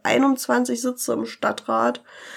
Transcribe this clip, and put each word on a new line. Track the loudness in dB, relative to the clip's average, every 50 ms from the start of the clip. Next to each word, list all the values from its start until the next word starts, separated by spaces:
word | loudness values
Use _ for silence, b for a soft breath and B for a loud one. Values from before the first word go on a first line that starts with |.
| 0
einundzwanzig | 2 4 4 6 4 2 2 0 0 2 2 2 0 -2 -2
Sitze | -2 -4 -4 -4 -4 -2 -2
im | -2 -2
Stadtrat. | -6 -6 -4 -2 -2 -2 -4 -4 -2 0 2 2 2 0 -2 B B B B B B B